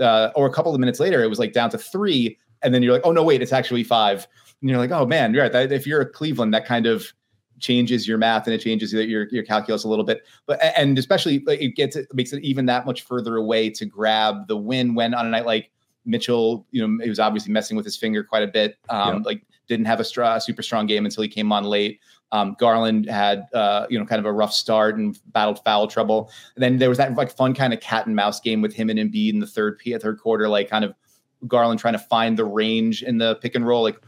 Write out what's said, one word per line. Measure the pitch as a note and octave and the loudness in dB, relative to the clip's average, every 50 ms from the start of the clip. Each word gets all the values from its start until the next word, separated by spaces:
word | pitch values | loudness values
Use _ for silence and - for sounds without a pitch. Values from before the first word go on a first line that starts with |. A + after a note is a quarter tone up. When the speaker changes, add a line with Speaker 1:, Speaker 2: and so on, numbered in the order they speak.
Speaker 1:
uh, | C3 A#2 A2 A2 A2 G#2+ - | 2 4 4 4 4 2 2
or | C#3 C#3 | 2 0
a | C3 C3 | 2 2
couple | - - E3+ D3+ | 0 -2 0 0
of | C3 | 0
minutes | B2+ B2 A#2+ - | 0 0 0 0
later, | D3+ G3 F3+ C3 A2+ | 0 2 2 2 2
it | A2 | 2
was, | G#2+ A2 | 0 -2
like, | A#2 G#2+ - | -2 -2 0
down | B2 A#2 A#2 | 0 0 0
to | A2+ A2 | -2 -6
three, | - - - F#3+ G#3 G3 D#3+ B2+ A#2 A2 - _ _ _ _ _ - | -10 -8 -6 -4 -2 0 0 0 0 -2 -4 _ _ _ _ _ 0
and | B2+ B2 | 2 2
then | B2+ B2 | 4 4
you're | A#2+ B2 | 4 4
like, | B2 B2 | 4 4
"Oh | - - | 4 4
no, | E3 D#3 | 4 4
wait, | E3 C#3+ B2 | 4 4 2
it's | B2 - C3+ | 2 0 0
actually | C3 - - B2 A#2 A2+ | 0 0 0 -2 -2 0
five." | - A#2+ A2+ G#2+ G2+ G2 F#2+ - - _ _ _ _ _ - | 2 2 2 4 2 2 0 -4 -12 _ _ _ _ _ -6
And | C3+ C3+ | -2 0
you're | C3 B2 | 0 0
like, | A#2+ B2 | 0 0
"Oh | F3 D#3+ C3+ | 0 0 0
man, | A#2+ D#3 D#3+ B2+ G#2+ A2+ | 2 2 2 2 2 2
you're | C#3+ C3+ | 2 2
right." | A2+ B2 | 2 2
That, | B2 C3+ C3+ | 2 2 2
if | C#3+ C3 C3+ | 0 -2 -2
you're | C#3+ D3+ D3 | -2 0 0
a | C#3+ D3 | 0 -2
Cleveland, | - - D3+ D#3+ C#3+ B2 A#2 A2 G#2+ | -4 -8 -6 -4 -2 -2 0 2 2
that | A2 - | 0 0
kind | - B2 A#2 A2+ | 0 -2 0 2
of | A#2 A2+ G#2+ - - - _ _ _ _ _ _ _ _ - | 2 0 0 -2 -8 -18 _ _ _ _ _ _ _ _ -10
changes | - - B2 B2 A#2+ A2+ B2 A2+ G2+ G#2+ | -4 0 2 2 2 2 0 -2 0 0
your | A2+ A2 | 0 2
math | A2+ A2+ A2+ A2 A2 A#2 | 2 2 2 0 0 -2
and | A2+ | -4
it | A2+ | -2
changes | - A2+ A2+ G#2 A2 G#2 G#2+ | -2 -2 -2 -2 -2 -2 -2
your, | A2 A2 | -2 -2
your, | A2 A2 G#2+ G#2 G#2 | 0 -2 -4 -4 -4
your | B2 A#2 G#2+ | -4 -6 -4
calculus | - G#2+ G#2+ G#2 - A2+ G#2+ - | -2 -2 -2 0 -2 -4 -4 -2
a | A2 | -2
little | A2 G#2+ G#2 | -2 -2 0
bit. | G#2+ A2+ - - _ - _ _ | 0 -2 -4 -4 _ -20 _ _
But, | - C#3+ - | -4 -2 0
a-, | D#3+ D#3+ - E3 | 2 2 2 2
and | D3 C#3 C3+ C3 | 2 2 2 2
especially, | B2+ - G3 F3 - E3+ C#3 C#3 - | 2 2 0 0 2 0 0 0 0
like, | D#3+ D3 C#3 | 0 -2 0
it | D#3 A#2+ - | 0 -2 -2
gets, | - D3 C3+ - | 0 -2 -2 -2
it | D#3 C3 - - | -6 -10 -8 -4
makes | B2+ B2+ - C#3+ | -6 -6 -4 -6
it | C#3 D3+ | -8 -4
even | C#3+ C3 C#3 C3 | -4 -2 0 0
that | B2 B2 B2+ B2 | 0 0 0 -2
much | C3+ A#2+ - - | -4 -8 -8 -8
further | - B2 B2 A2 A#2 A2+ | -6 -6 -6 -4 -2 -2
away | A2+ A2 A2 A2+ A2 A2 A2 | -2 0 0 2 0 0 0
to | A2 - A2+ | -2 -6 -10
grab | G2+ - G2 G#2+ G#2+ A2 A2 G#2+ G#2+ G#2 G#2 G2+ F#2+ | -10 -6 -2 0 0 2 2 2 0 0 -2 -6 -6
the | A2 | -6
win | G#2 G#2 A2 C3 C3 B2+ A#2+ A#2 | -6 -4 -4 -2 -2 0 0 0
when | A#2 A#2 A#2 A#2+ | 0 0 0 0
on | A#2+ A#2 | -2 -2
a | A2+ | -2
night | A2+ A2+ A#2 | -2 -2 -2
like | A#2 A2 A2+ - _ _ _ _ _ _ _ - | 0 -2 -2 -4 _ _ _ _ _ _ _ -6
Mitchell, | A#2 A2+ A#2 A2+ B2 B2 A#2 A2+ A2+ A#2 G#2+ - _ - | -4 -4 -2 0 0 0 2 2 2 0 -2 -6 _ -4
you | B2 A2 | -2 -2
know, | G#2+ G#2+ A#2 A#2 | 0 -2 -2 -2
he | A#2 | -4
was | G#2+ G#2+ | -2 0
obviously | A2 G#2+ G#2+ G#2 - G2+ G#2+ | 0 0 0 -2 -4 -2 -2
messing | A2 G#2+ - A2 | -2 -2 -4 -6
with | A2 G2+ | -8 -6
his | G#2 - | -8 -8
finger | - A#2 A2 G#2+ G#2+ G#2 | -6 -4 -4 -2 -4 -4
quite | - A2+ A2 G#2 | -2 -2 -2 0
a | G2+ | 0
bit. | F#2 A2 G#2+ G#2+ - _ _ - | 0 0 0 -2 -2 _ _ -6
Um, | A#2 G#2 G2+ G2+ G2 G#2 | -4 -2 0 0 -2 -2
Speaker 2:
Yeah. | G#2+ | -4
Speaker 1:
like, | - A2 G#2+ _ _ _ _ _ - | -6 -6 -8 _ _ _ _ _ -6
didn't | A#2+ A2 A2+ | -2 -2 0
have | A2+ A2+ A2 | 0 0 -2
a | A2+ | -2
str-, | - - B2 A#2+ | -4 -2 -2 0
a | A2+ A2+ A2+ | 0 0 0
super | - - A2 - - | -2 -6 -8 -8 -8
strong | - A#2 A2 G#2+ | -4 -4 -2 -2
game | G#2 G#2+ G#2 G#2 | 0 0 0 -2
until | G#2 - - A2 | -2 -4 -4 -6
he | G#2 | -4
came | - G#2+ G#2+ G#2 G#2 | -4 -4 -2 0 0
on | G#2 G2+ | 0 0
late. | G#2 G#2 G#2 G#2 G#2+ G#2 - _ _ _ _ _ - A2 | 0 0 0 0 -2 -4 -8 _ _ _ _ _ -4 -2
Um, | G#2+ G2+ G2 G2+ - | -2 -2 -2 -2 0
Garland | B2 A#2 A2+ A2+ A2+ A2 A2 G#2+ G#2+ G#2+ | 2 4 4 4 2 2 2 0 0 0
had, | A2 G2+ G2+ G#2 G2+ G2+ G2 - - | -2 0 0 0 0 0 -4 -4 -2
uh, | A#2 G#2 G2+ G2+ G#2 G#2+ - | 0 2 2 2 0 0 -2
you | B2 | -4
know, | A2 G#2 | -4 -2
kind | - A#2 G#2+ | -2 -2 -2
of | G#2 | -2
a | G#2+ G#2 | -2 0
rough | G#2+ G#2+ G#2 - | 0 0 0 -2
start | - - - A2 A2 G#2+ G#2+ G#2+ | -4 -2 0 2 2 4 2 2
and | A2 G#2+ G#2 G2 - _ - - | 0 -2 -4 -4 -6 _ -6 -2
battled | A2+ G#2+ G#2+ G2+ - - | 0 0 0 -2 -2 0
foul | A2+ G#2+ G#2 G#2+ | 0 2 2 2
trouble. | G#2 - A2+ G#2+ G#2 A2 A2 G#2+ - - - - - - | 0 0 -2 0 0 0 0 -2 -4 -10 -20 -20 -14 -6
And | B2 B2+ | 0 2
then | B2+ C3 B2+ | 2 2 4
there | C3 B2+ | 4 4
was | B2 B2+ | 4 2
that, | C#3 C3 A#2+ | 2 0 0
like, | C3 C#3 - | -2 -4 -4
fun | - - C3 C3 B2+ | -2 0 0 0 2
kind | C3+ C3+ B2+ A#2 | 0 0 -2 -2
of | A2 | -4
cat | - - A2+ A2+ A2 | -4 -2 -2 -2 -2
and | A2+ G#2+ | 0 0
mouse | G#2 G2+ G#2 G#2 - | 0 0 0 -2 -2
game | - A2+ A2 A2 | -4 -2 -2 0
with | G#2+ G#2+ G#2+ | 0 -2 -2
him | - A2 A2 | -2 -4 -2
and | A2 G#2+ | 0 0
Embiid | G#2+ G#2+ G#2+ G#2+ G#2+ A2 G#2+ | -2 -2 0 0 0 0 0
in | G#2 | 0
the | G#2 | -4
third | G#2 - A2 G#2+ G#2+ G#2 - | -4 -2 -2 -2 -2 -2 -6
pe-, | - A#2+ A#2 A2+ | -8 -6 -6 -4
third | G#2+ A2 G#2+ G#2+ | -4 -6 -6 -4
quarter, | - A2+ A2+ G#2+ G#2+ G#2+ | -2 0 0 2 2 2
like, | G#2 G#2 G2+ - | 2 0 0 0
kind | G#2+ A2 G#2+ | 0 -2 -2
of | G2 - _ _ _ _ _ _ _ _ _ - A#2 | -2 -6 _ _ _ _ _ _ _ _ _ -8 0
Garland | B2 A#2+ A#2 A#2 A2+ A2 | 2 2 4 4 2 0
trying | - A#2 A#2 | 0 0 -2
to | G#2+ | -2
find | - - B2 A2+ A2+ A2+ A2+ G#2+ | -2 0 0 2 2 2 0 0
the | A2 | 0
range | G#2 G2+ G#2+ G#2+ A2 A2+ A2+ A2+ A2+ A2 - - | -2 0 0 0 0 2 0 0 0 -2 -2 -4
in | B2+ A#2+ A2+ | -2 -2 0
the | A#2 A2+ A2 | 2 0 0
pick | - - A#2+ - | -2 -4 -4 -2
and | B2+ A#2+ | -2 0
roll, | A#2 A#2+ A#2+ A2+ | 2 2 2 2
like, | G#2+ G#2 - _ | 0 -2 -4 _